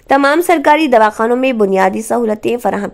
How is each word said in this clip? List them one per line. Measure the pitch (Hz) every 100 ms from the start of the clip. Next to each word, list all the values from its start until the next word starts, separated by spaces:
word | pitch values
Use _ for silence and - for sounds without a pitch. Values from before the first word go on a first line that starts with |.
| -
तमाम | 277 277 302
सरकारी | 349 330 302 302 311
दवाखानों | 240 214 214 226 247
में | 262 226
बुनियादी | 196 190 190 214
सहूलतें | 220 233 226 214 226 240
फराहम | 202 190 202